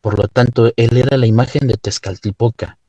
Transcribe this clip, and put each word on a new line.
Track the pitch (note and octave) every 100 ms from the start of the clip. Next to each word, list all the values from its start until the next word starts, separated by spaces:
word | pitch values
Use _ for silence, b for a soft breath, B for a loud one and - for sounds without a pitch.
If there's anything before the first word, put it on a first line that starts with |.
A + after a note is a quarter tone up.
Por | F2+ G2+
lo | G2+
tanto, | - A#2+ A#2 A#2 -
él | A#2 A#2+
era | B2 C3+
la | A#2
imagen | A2 C3+ D3 C3+
de | G#2
Tezcatlipoca. | G2+ - - F#2 G#2 G2 A#2 - E2 -